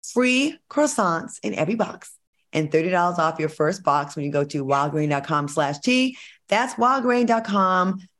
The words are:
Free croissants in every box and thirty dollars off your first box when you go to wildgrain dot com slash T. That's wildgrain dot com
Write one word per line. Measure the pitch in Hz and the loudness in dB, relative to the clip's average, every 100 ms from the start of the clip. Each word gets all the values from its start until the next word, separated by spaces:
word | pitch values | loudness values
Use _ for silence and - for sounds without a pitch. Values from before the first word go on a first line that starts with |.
| - | -4
Free | - 254 254 285 320 _ | 0 2 2 0 -4 _
croissants | - 294 285 190 165 - - | 0 0 2 0 0 -6 -10
in | - | -8
every | - 156 226 | -2 -2 0
box | 190 - - - _ _ _ | -4 -6 -18 -20 _ _ _
and | 156 151 | -4 0
thirty | 156 165 | 0 2
dollars | 180 175 175 | 2 0 2
off | 160 160 | 0 0
your | 156 | -6
first | - 156 190 | 0 -2 0
box | - 143 147 156 | 0 0 0 -6
when | 143 | -2
you | |
go | 143 | -2
to | 143 147 135 | -2 -4 0
wildgrain | 139 147 151 151 | 0 0 0 0
dot | 143 135 | -2 0
com | 151 143 | -2 -2
slash | 143 143 147 | -2 -2 -2
T. | - 254 262 254 - - _ | 0 2 2 -4 -20 -20 _
That's | 202 254 | 0 0
wildgrain | 240 233 269 247 247 233 | 2 2 2 2 2 2
dot | 226 226 | 2 2
com | 202 190 185 185 190 - _ | 2 2 2 2 -2 -10 _